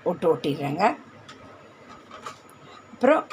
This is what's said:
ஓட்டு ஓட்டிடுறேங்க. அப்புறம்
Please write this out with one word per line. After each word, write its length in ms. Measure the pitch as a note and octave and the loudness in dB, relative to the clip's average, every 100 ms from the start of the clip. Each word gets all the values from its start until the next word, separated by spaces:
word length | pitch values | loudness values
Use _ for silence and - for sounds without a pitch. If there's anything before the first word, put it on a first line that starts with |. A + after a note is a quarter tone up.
ஓட்டு 320 | E3 F3 E3+ D3+ | -4 0 0 0
ஓட்டிடுறேங்க. 600 | D3+ - C#3 D#3 A3 D4 - - - - - - - - - - - - - - - - - - - | 0 -4 -4 0 0 -2 -12 -20 -20 -20 -20 -20 -20 -20 -20 -20 -20 -18 -18 -18 -20 -20 -20 -20 -20
அப்புறம் 360 | - B3 D#4+ - | 0 4 4 0